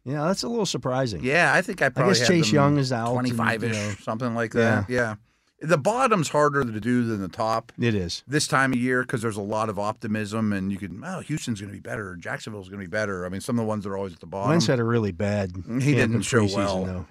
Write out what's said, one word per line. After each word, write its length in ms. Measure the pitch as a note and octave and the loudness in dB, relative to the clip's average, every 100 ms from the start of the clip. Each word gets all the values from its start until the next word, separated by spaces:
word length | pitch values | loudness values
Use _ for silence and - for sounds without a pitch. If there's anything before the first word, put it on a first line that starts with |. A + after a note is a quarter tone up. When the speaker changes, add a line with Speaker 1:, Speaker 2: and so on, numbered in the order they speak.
Speaker 1:
Yeah, 220 | - D3 D3+ | -8 -2 -2
that's 180 | G3 | -2
a 40 | B3 | -2
little 180 | A#3 G3 | -2 -2
surprising. 580 | C#3+ C3 B2+ C3 F2+ | -2 -2 0 -2 -2
Speaker 2:
Yeah, 300 | B2 D#3 D#3 | 0 4 4
I 80 | D3 | 4
think 200 | F3+ G3 | 0 0
I 40 | C#3 | 0
Speaker 1:
I 40 | |
Speaker 2:
probably 240 | C3 C3 | 2 2
Speaker 1:
guess 80 | A#2 | 4
Speaker 2:
had 60 | A#2+ | 4
Speaker 1:
Chase 200 | F3 - | 4 4
Speaker 2:
them 80 | D3 | 6
Speaker 1:
Young 220 | C#3+ D3 | 6 4
is 140 | C3 | 2
out 160 | B2 A#2 | 0 0
and, 60 | B2 | 0
Speaker 2:
twenty-five-ish, 600 | B2+ A#2 A2+ A2+ A#2 G#2+ | 0 0 0 0 -2 -2
Speaker 1:
you 60 | |
know. 100 | G#2 G2+ | -4 -6
Speaker 2:
something 340 | - A2 B2 A#2 | -6 -4 -2 -2
like 160 | A2+ | 0
that. 360 | A#2+ A2+ G#2+ G2+ | 2 4 2 0
Speaker 1:
Yeah. 60 | B2 A#2 G#2+ _ _ _ _ | 0 0 -4 _ _ _ _
Speaker 2:
Yeah. 60 | D3+ | 0
The 100 | E3 | 2
bottom's 520 | C#3+ A#3 C4 G#3+ C#3+ | 2 2 4 2 2
harder 340 | D3+ D3 C#3+ | 4 4 4
to 160 | B2+ G#2+ | 0 -2
do 240 | G#2+ B2 A#2 | 0 2 2
than 160 | G#2+ | -2
the 60 | F#2+ | -4
top 440 | - A2+ A2+ - - | -2 0 0 -2 -2
Speaker 1:
It 140 | A#2+ | 2
is. 300 | G#2 E2+ - - | 2 0 -6 -4
Speaker 2:
this 200 | C#3+ - | -2 0
time 260 | D3+ C3+ | 2 2
of 60 | B2 | 2
year 240 | B2 B2+ | 2 0
'cause 180 | B2 A#2+ | 0 -2
there's 160 | A2+ G#2 | -2 -4
a 40 | |
lot 280 | G2+ G#2+ A2 | -2 -2 -2
of 80 | G2 | -2
optimism, 760 | G2+ G#2+ A#2 G#2+ G#2 A2 A2 | -4 -4 -4 -4 -2 -2 0
and 180 | G2 F#2+ | 0 -2
you 80 | G2 | -4
can, 240 | G2 F#2+ C#3+ | -8 -12 -12
"Oh, 140 | F3+ | -10
Houston's 420 | G#2 D3+ - G#2+ | -6 -6 -4 -6
gonna 100 | G2+ | -8
be 80 | G2+ | -12
better, 360 | E2 A#2+ G2 F2+ | -10 -8 -8 -10
Jacksonville's 520 | G#2 C3+ - G#2 F#2 | -10 -10 -10 -12 -12
gonna 140 | G2+ | -12
be 60 | F#2 | -6
better." 400 | G#2+ G#2+ F#2+ F2+ | -2 -2 -2 -4
I 20 | |
mean, 120 | F#2+ | -6
some 180 | - A#2+ | -2 -2
of 40 | |
the 40 | A2 | 0
ones 160 | G#2+ | -2
that 80 | G2+ | -4
are 60 | G2 | -6
always 160 | G2 | -6
at 60 | E2+ | -10
the 40 | E2+ | -10
bottom. 240 | G2 G2+ | -4 2
Speaker 1:
Wentz 160 | E3 B2+ | 2 4
had 140 | C3 | 2
a 40 | |
really 280 | A2+ A#2 G#2 | 2 2 0
bad 400 | F2 G#2 G#2 G2 F#2 | 0 0 0 -2 -6
Speaker 2:
He 60 | |
Speaker 1:
camp 200 | F2 A#2 | -6 -2
Speaker 2:
didn't 340 | C3+ C3+ A#2+ A2+ | 2 4 4 0
Speaker 1:
in 60 | |
Speaker 2:
show 220 | F#2+ A#2+ G2+ | 2 2 2
Speaker 1:
preseason, 100 | G2 | 2
Speaker 2:
well. 300 | G2 F#2+ F#2 | 0 0 -2
Speaker 1:
though. 200 | F2+ E2+ | -6 -6